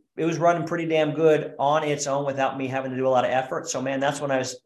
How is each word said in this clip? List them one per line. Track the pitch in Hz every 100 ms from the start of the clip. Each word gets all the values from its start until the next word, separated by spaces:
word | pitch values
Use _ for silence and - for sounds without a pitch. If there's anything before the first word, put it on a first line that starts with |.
| _ -
it |
was | 160 156
running | 175 170 156
pretty | 170 165
damn | 156 151
good | 147 160 151 - -
on | 139 156
its | 151 143 143
own | 139 143
without | 135 135 139
me | 131
having | 135 131
to | 127
do | 131
a |
lot | 127
of | 123
effort. | 127 135 120 113
So, | 135
man, | 131 135
that's | 139 139
when | 143
I | 131
was, | 123 -